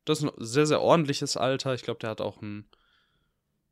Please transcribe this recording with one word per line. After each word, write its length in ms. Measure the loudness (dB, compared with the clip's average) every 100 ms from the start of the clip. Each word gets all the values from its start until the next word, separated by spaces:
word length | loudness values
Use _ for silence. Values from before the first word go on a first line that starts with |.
das 140 | -2 -2
ist 60 |
ein 200 | -2 -6
sehr, 220 | -2 2 4
sehr 140 | 4
ordentliches 560 | 6 4 4 -2 -4 -2
Alter. 380 | 0 0 -2
Ich 80 | -6
glaub, 180 | -6 -8
der 100 | -8
hat 100 | -6
auch 220 | -6 -8
ein, 260 | -12 -12 -14 _ _ _ _ _ _ _ _ _ _